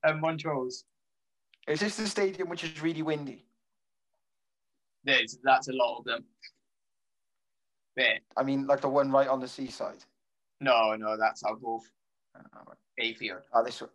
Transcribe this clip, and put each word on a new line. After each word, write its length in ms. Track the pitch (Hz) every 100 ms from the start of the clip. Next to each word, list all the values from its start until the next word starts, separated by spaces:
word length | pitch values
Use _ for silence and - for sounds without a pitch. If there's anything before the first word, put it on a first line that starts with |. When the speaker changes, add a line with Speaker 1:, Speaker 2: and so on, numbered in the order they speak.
Speaker 1:
Uh, 100 | 160
Montrose. 680 | 156 160 160 160 143 127 123 - _ _ _ _ _ _ _ -
Speaker 2:
Is 120 | 151
this 160 | 208 208
the 120 | 214
stadium 420 | 208 196 185 180
which 160 | 170 165
is 160 | 156
really 220 | 160 156
windy? 420 | 156 151 143 123 _ _ _ _ _ _ _ _ _ _ _ _ _ _ _ _ 139
Speaker 1:
There's, 320 | 131 113 113
that's 260 | 131 135 131
a 40 |
lot 260 | 131 120 117
of 40 | 120
them. 200 | 117 - _ - _ _ _ _ _ _ _ _ _ _ _ _ _ _ -
But 240 | 127 110 _ -
Speaker 2:
I 60 |
mean, 220 | 135 135 131
like, 140 | 139
the 80 | 139
one 240 | 139 135
right 160 | 135 135
on 140 | 131
the 60 | 127
seaside? 580 | - 131 - 95 - - _ _ _ _ _
Speaker 1:
No, 340 | 165 117 110 110
no, 220 | 110 110
that's 260 | 110 -
our 120 | 107 110
both. 280 | 120 113 - _ _ _ _ -
Speaker 2:
Oh, 40 | - - -
right. 120 | - _ -
Speaker 1:
Bayfield. 460 | 117 113 110 92 -
Speaker 2:
Oh, 100 | 120
this 180 | 117 -
one, 80 | -